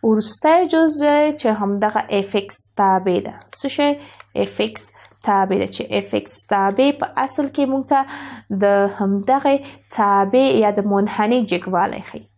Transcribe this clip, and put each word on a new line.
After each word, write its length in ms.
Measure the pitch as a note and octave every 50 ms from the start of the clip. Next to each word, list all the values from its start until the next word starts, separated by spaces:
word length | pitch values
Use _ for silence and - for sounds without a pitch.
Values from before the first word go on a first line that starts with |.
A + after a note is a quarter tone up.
| -
وروستی 640 | A3+ A3 G#3+ G#3+ - - - - D#4 D#4+ F4 F#4 E4+
جز 360 | - D#4+ E4 D#4+ D4+ D4 D4
دی 280 | D4 D4 D4 D4+ D4+ D4 D4+
چې 80 | - A#3 G#3+ G#3+
همدغه 400 | G#3 G3 G3+ G3+ G#3 G#3+ G#3+ G#3+ - - - G3+
اف 160 | G3 G3 -
ایکس 220 | G#3 G3 G3+ - - - - _ -
تابع 420 | G3+ G3 F#3+ F#3+ F#3 G3 F3+ F3 G3
ده. 100 | - G#3+ - - _
څه 160 | - - - C#4
شی؟ 240 | - - C#4+ C#4+ C#4+ C#4+ - - - - - _ _
اف 240 | - G3+ G3 - -
ایکس 300 | G#3 A3 A3 - - - _ - - - _ _ _
تابع 340 | - G3+ G3 F#3+ F#3+ G3 G3
ده، 100 | G3 G3
چې 160 | - - A3 - G#3+ G#3
اف 160 | G3+ G3+ -
ایکس 220 | G#3 G3+ - - - - _
تابع 440 | G#3 G3 G3 G3 G3+ G#3+ C4 C#4 C#4+ C#4+
په 80 | - - - - B3+
اصل 220 | C4+ - - C#4+ C#4
کې 160 | - - C#4+ C4
مونږ 140 | C4+ C4+ C4 -
ته 80 | C#4+ C4+ C4+ C4+ - - - C#4 B3+ A3+ - _ G#3 G3 G3+
د 20 | G3+ G3+ G3+ G3 G3+ G3 -
همدغې 600 | G#3+ F#3+ G3 G3+ G3+ - C4 C#4 C4+ C#4+ C#4 C#4 C#4 - - - _ _ - -
تابع 500 | G#3+ G3+ G3+ G3 G3 G3 G3 B3+ C4+ C4+ C4 A3 A3
یا 80 | G#3 G#3 G#3
د 20 | G3+ G#3 G3+
منحني 520 | G3 G3+ G#3 - - G#3+ G#3+ A#3+ B3+ A#3
جګوالی 580 | G3 - F3 F3+ F#3+ F#3 F3 F#3 G3 - - - -
ښیي. 180 | - - - _ _